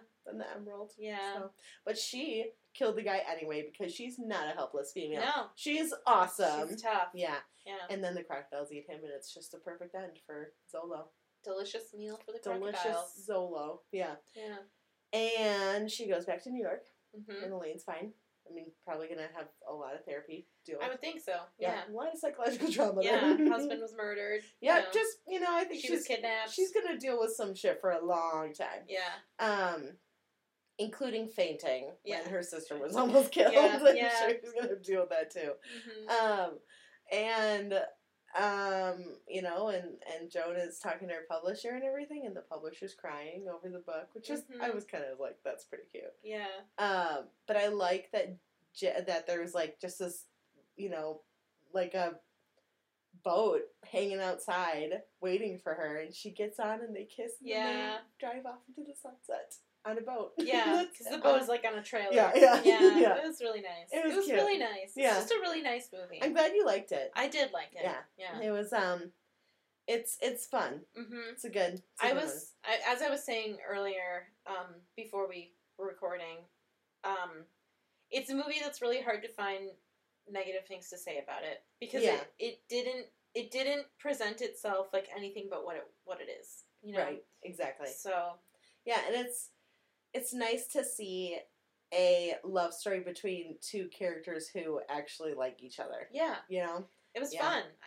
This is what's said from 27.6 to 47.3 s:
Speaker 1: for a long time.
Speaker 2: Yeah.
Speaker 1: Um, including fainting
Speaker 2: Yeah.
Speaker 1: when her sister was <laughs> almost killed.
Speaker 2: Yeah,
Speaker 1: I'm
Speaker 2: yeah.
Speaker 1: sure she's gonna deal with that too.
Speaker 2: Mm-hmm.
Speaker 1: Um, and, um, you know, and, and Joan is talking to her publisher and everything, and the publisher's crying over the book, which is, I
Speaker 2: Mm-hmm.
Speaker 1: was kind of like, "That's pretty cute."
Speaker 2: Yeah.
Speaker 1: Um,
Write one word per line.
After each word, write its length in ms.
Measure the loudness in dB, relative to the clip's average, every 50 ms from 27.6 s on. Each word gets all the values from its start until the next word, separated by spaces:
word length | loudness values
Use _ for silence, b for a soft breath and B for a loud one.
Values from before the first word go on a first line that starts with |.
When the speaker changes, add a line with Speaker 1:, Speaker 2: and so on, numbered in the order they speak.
| 2 2 2 2
Speaker 1:
for 120 | 2 2
a 120 | 2 2 2
long 500 | 2 2 2 2 2 0 0 -2 -4 -4
time. 280 | -6 -6 -6 -6 -8 -8 -6
Speaker 2:
Yeah. 100 | -4 -4 -4 -4 -6 -8 -14 _ _ 0
Speaker 1:
Um, 520 | 2 2 4 4 2 2 0 -2 -6 -8 -12 -14 _ _ _ _ _ _ _ _ _ _ _ _ _ _ _ -6
including 480 | -6 -6 -4 -4 -4 -2 -2 -4 -4 -4
fainting 600 | 0 0 0 0 0 -2 -2 -2 -2 -2 -2 -8 -12 -12 -8
Speaker 2:
Yeah. 200 | -6 -6 -4 -4
Speaker 1:
when 80 | -4
her 120 | -4 -4 -4
sister 340 | -4 -8 -10 -8 -8 -6 -6
was 180 | -4 -2 0
<laughs> 20 | 2
almost 340 | 4 8 10 10 8 8
killed. 220 | 6 8 8 10 10
Speaker 2:
Yeah, 260 | 10 10 10 8 10
Speaker 1:
I'm 140 | 10 10 10
Speaker 2:
yeah. 140 | 10 8 4 4 4
Speaker 1:
sure 100 | 4 4 2 2 -2
she's 100 | -6 -4 -2
gonna 160 | -2 -2 -2 -4
deal 240 | -2 0 2 2
with 80 | 2 2
that 200 | 2 0 0 -2
too. 200 | -4 -6 -4 -4 -6 -6 B B -14 -14 -12 -14 -14 -10 -4 0
Speaker 2:
Mm-hmm. 320 | 2 4 4 4 4 2 2
Speaker 1:
Um, 160 | -2 -4 -8 -14 B B B B B B B B -2
and, 640 | -2 0 0 2 2 2 4 2 2 2 0 0 0 0 0 -2 -6 _ _ _ _ _ _ -4 0 2
um, 640 | 2 2 2 2 0 0 2 2 2 0 -2 -2 -6 -12 -12 -14 -12 -6
you 140 | -6 -4
know, 260 | -2 -2 0 0 0 0
and, 300 | 0 -2 -2 -4 -10 -12 -12 -10 -10
and 160 | -10 -8 -6
Joan 240 | -4 -4 -2 -2 -2
is 240 | -2 -4 -4 -6 -6
talking 300 | -4 -4 -4 -4 -6 -8
to 40 | -8
her 120 | -8 -6 -6
publisher 420 | -6 -2 -2 -2 -4 -4 -4 -6
and 120 | -4 -2 -2
everything, 420 | -2 -2 -2 -4 -6 -8 -8 -8
and 80 | -8 -8
the 60 | -10
publisher's 540 | -10 -10 -10 -8 -8 -10 -10 -10 -12 -14 -12
crying 540 | -10 -10 -10 -8 -8 -8 -10 -10 -10 -8 -8 -10
over 140 | -8 -10 -10
the 100 | -10 -10 -8
book, 240 | -8 -8 -8 -8 -10 -14
which 160 | -14 -8 -6
is, 140 | -8 -8 -8 -10 -8 -6
I 60 | -4 -2
Speaker 2:
Mm-hmm. 80 | -2
Speaker 1:
was 100 | -4 -6
kind 180 | -6 -8 -6 -6
of 160 | -6 -6 -6
like, 160 | -6 -6 -6 -6 -6
"That's 220 | -6 -6 -6 -10
pretty 180 | -14 -14 -14 -14 -14
cute." 140 | -14 -12 -12 -12 -14 _ -12
Speaker 2:
Yeah. 220 | -10 -8 -6 -6 -8 -8 -10 -14 _ _ 0
Speaker 1:
Um, 480 | 0 2 4 2 2 2 0 -2 -4 -8